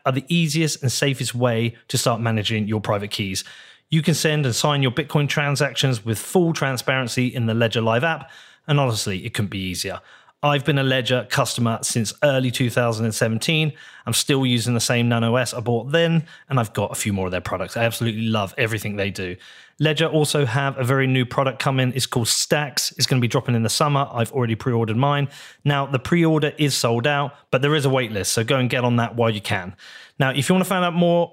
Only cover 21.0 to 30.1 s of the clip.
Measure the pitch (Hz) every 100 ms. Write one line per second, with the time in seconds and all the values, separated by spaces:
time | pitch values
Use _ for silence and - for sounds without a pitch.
21 | 131 131 120 - 131 131 147 135 127 127
22 | - 127 113 - - 151 147 - - -
23 | 135 131 117 135 120 117 113 - 151 143
24 | 139 120 113 135 117 110 131 117 110 110
25 | 143 143 139 - - - 143 143 135 135
26 | - 175 160 156 147 - 147 - 123 117
27 | 147 143 143 - _ 127 139 156 135 131
28 | 117 107 90 - 113 139 123 131 123 120
29 | 117 123 113 104 - 101 90 90 - -
30 | -